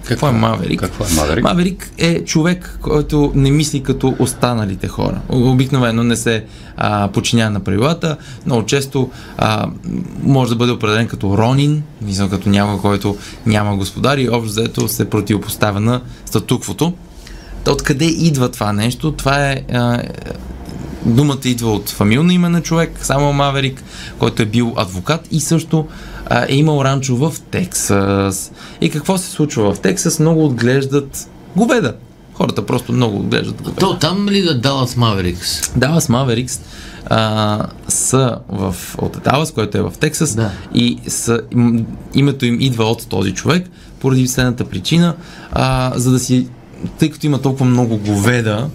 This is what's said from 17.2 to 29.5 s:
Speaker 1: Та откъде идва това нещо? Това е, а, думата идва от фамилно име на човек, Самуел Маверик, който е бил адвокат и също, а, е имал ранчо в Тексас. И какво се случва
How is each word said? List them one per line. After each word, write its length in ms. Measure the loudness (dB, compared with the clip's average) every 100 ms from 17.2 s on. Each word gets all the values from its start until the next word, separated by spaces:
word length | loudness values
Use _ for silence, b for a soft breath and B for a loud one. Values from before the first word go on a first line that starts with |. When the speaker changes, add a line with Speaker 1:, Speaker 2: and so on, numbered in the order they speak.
| B B B B
Speaker 1:
Та 80 | -2
откъде 320 | 0 0 2
идва 460 | 2 2 2 2 0
това 220 | 0 -2
нещо? 400 | 0 0 0 -4
Това 380 | -2 0 2 0
е, 120 | -2 -2
а, 300 | 0 2 0 -4 -10 -12 -12 -12 -14 -12 -12 -12 -4
думата 340 | 2 4 4 2
идва 280 | 0 0 2
от 160 | 0 -2
фамилно 420 | 0 4 4 4
име 160 | 4 4
на 140 | 2
човек, 360 | 2 0 0 -4
Самуел 300 | -2 2 2
Маверик, 520 | 2 2 2 -2 -4 B B B B
който 240 | 0 2
е 40 | 0
бил 260 | 2 2 0
адвокат 520 | -4 -4 -2 -2 -2
и 100 | -4
също, 460 | 2 0 2 -2 -2 B B B -2
а, 200 | 0 2
е 60 | 4
имал 280 | 4 4
ранчо 320 | 2 0 0 0
в 160 | 0 -2
Тексас. 1080 | -6 -4 -2 -4 0 2 2 2 0 -2 -10 B B B
И 100 | -2
какво 280 | 0 -2 -2
се 120 | -2
случва 440 | -2 0